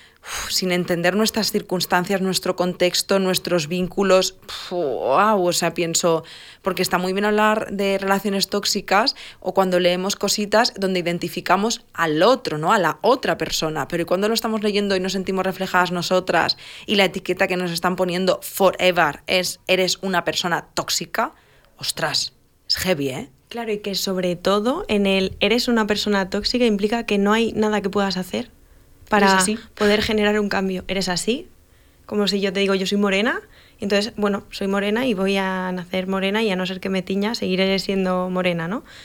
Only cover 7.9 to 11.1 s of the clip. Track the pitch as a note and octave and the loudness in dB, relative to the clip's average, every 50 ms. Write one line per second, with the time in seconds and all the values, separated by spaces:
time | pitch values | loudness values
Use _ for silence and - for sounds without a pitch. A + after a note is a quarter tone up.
7.9 | G3 F#3+ G3 F#3+ G3 F#3+ - G3+ G3 G3 - - - G#3 - - - G3+ - - | 0 0 0 0 0 0 0 0 0 0 -2 -2 -2 -2 -2 -2 -4 -4 0 2
8.9 | F#3+ G3+ A#3+ C#4+ - - - - - - - F#3 - F#3+ F#3+ F#3 F3+ F3 F3+ F3 | 2 2 2 2 -2 -6 -10 -20 -16 -10 -6 -2 2 2 2 4 4 4 4 4
9.9 | F3 F3+ F#3 G3+ G#3 - G#3 G3 - G#3+ G#3 G3+ G#3+ G#3+ B3 B3 - G3 G3 F#3 | 2 2 0 -2 -4 -2 -2 -2 -2 -2 -2 2 4 4 4 4 0 -2 -2 0
10.9 | F#3 F3+ E3 E3+ | 0 0 0 -2